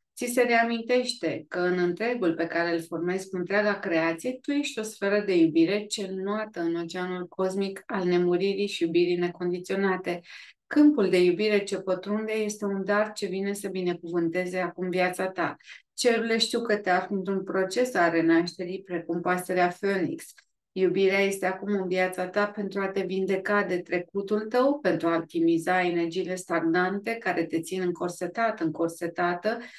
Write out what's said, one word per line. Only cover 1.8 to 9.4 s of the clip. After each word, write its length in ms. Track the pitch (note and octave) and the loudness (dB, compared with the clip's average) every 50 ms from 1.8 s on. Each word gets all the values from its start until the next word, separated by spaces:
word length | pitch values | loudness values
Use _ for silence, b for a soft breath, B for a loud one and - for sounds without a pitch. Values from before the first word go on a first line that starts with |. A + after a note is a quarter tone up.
| F3 F3 E3+ E3+ G#3+ A#3+ B3 A#3 F#3+ F3 D#3+ | 2 2 0 0 -2 -2 -2 0 0 0 0
pe 120 | D#3+ E3 | 0 -2
care 280 | E3 - E3+ E3+ F3 E3+ | -2 0 0 0 0 0
îl 80 | E3+ E3 | -2 -2
formezi 460 | - F3 D#3+ E3+ F3 F3+ F#3+ F#3+ - | -4 -6 -4 -2 -2 -2 -2 -4 -6
cu 80 | - | -6
întreaga 420 | F3+ F3 F3 G3 G#3 G3+ G#3 G3+ F#3+ | -6 -4 0 0 2 2 2 0 0
creație, 600 | - G3 E3+ E3 D#3+ E3 E3 E3 - B3 B3+ B3+ - | -2 -2 0 2 2 0 0 -2 -4 -6 -6 -4 -4
tu 80 | - | -2
ești 280 | C#4+ C#4+ C#4+ C#4+ - A3+ | -2 0 -2 -2 -4 -6
o 40 | G#3+ | -6
sferă 400 | G#3+ - - - G3+ G3+ G#3 G3+ | -8 -6 -4 -2 0 2 2 2
de 100 | G3 F#3 | 2 4
iubire 480 | F3 E3 D#3+ D3+ E3 E3 E3 G3+ G#3 G#3 | 6 6 6 6 4 4 4 4 0 -2
ce 220 | G#3+ - - G3+ | -4 -6 -6 -4
înnoată 540 | F#3 F#3+ F#3+ F#3 G3 G#3 G#3+ G#3+ G#3+ A3 F3+ | -4 -4 -4 -4 -2 -2 -4 -4 -6 -6 -4
în 140 | E3+ E3 E3+ | -2 -2 -2
oceanul 500 | E3+ E3+ E3 E3+ F#3 F3+ F3+ F#3 F3+ F3+ | -2 -4 -6 -6 -6 -4 -4 -4 -6 -8
cosmic 560 | F3 - - F#3+ F#3 F#3+ G3 G3 G3 G3 F#3+ - | -8 -4 -2 -2 -2 0 -2 -2 -2 -4 -8 -10
al 180 | - - G3 F3+ | -6 -4 -2 0
nemuririi 640 | F3+ F3 F3 F3+ F3 F3 F3 F#3+ G3 G3 F#3+ G3+ | 2 4 4 4 4 4 2 2 0 0 0 -2
și 160 | G3+ - - E3+ | -2 -2 -2 -2
iubirii 340 | E3+ E3+ F3 F3 F3 F3 | 2 2 4 4 4 2
necondiționate. 1040 | F3 F3 F3 F3 - | 2 0 -2 -2 -4